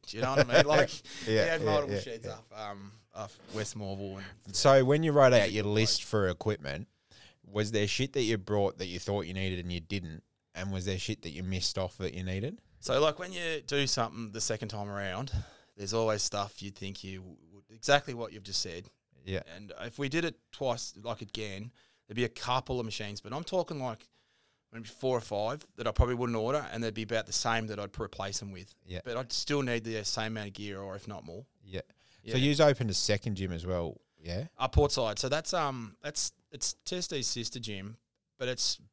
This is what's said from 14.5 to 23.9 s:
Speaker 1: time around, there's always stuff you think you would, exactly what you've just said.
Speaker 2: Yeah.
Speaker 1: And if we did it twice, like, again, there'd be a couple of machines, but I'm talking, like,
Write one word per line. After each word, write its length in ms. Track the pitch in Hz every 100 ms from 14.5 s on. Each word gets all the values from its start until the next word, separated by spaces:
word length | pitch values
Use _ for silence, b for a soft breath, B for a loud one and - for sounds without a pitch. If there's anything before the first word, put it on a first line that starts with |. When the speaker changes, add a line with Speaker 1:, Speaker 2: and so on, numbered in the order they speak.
| 107 107
Speaker 1:
time 200 | 104 101
around, 440 | 101 98 92 139 B B B B -
there's 180 | 101
always 280 | 113 110 107
stuff 400 | - 101 101 -
you 100 | 98
think 320 | 98 98 95
you 180 | 98 95 92 80 80
would, 120 | 101 _
exactly 440 | 113 - 143 -
what 180 | 120 110
you've 120 | 104
just 180 | 98 98
said. 240 | 98 85 - _ _ 67 80
Speaker 2:
Yeah. 160 | 95 -
Speaker 1:
And 200 | 87 101 -
if 180 | 117 127
we 80 | 139
did 160 | 160
it 120 | 165 - _
twice, 400 | - 135 113 - -
like, 180 | 113 110
again, 500 | 104 - 107 98 110 b b b b
there'd 80 | 107
be 80 |
a 60 | 120
couple 500 | - - 127 - 127
of 60 | 113
machines, 340 | 104 104 101
but 140 | 104
I'm 100 | 131
talking, 360 | 170 185 165 151
like, 260 | 127